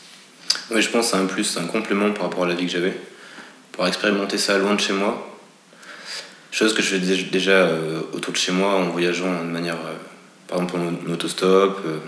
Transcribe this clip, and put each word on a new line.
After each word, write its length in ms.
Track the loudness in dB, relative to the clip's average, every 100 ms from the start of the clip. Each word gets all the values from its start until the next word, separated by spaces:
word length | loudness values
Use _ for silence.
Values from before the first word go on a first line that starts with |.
| -20 -20 -20 -8 -4 -4 0
Oui, 100 | 0
je 60 | 2
pense 180 | 2 2
que 100 | 2
c'est 60 |
un 40 | 0
plus, 180 | 0
c'est 160 | -2 -2
un 60 | -2
complément 440 | -2 0 2 2
par 120 | 0
rapport 200 | -2 0
à 40 | 0
la 60 |
vie 120 | 0 -2
que 60 |
j'avais. 220 | 0 -2 -2 -10 -20 -20 -20 -20 -20 -12
Pour 140 | -4 -2
expérimenter 520 | 0 2 2 0 0
ça 200 | 2 2
loin 160 | 4
de 60 | 2
chez 120 | 2
moi, 420 | 0 0 -2 -8 -18 -20 -20 -20 -20 -20 -16 -12 -12 -14 -20 -8
chose 240 | 0 2
que 80 | 2
je 60 | 0
fais 100 | 0
dé-, 260 | 2 0
déjà, 280 | 0 0 4
euh, 500 | 6 6 2 -2 -4 -6
autour 200 | -8 -4
de 60 | -2
chez 140 | 0
moi, 220 | 2 2
en 140 | 2 0
voyageant 560 | 0 0 0 -2 -2
de 60 | -4
manière, 260 | -4 -4 -6
euh, 180 | -8 -12 -14 -20 -20 -20 -6
par 140 | -4
exemple 160 | -2 -2
en, 300 | -2 -4 -4
en 40 |
autostop, 680 | -4 -4 0 4 6 4 2 -4
euh, 120 | -6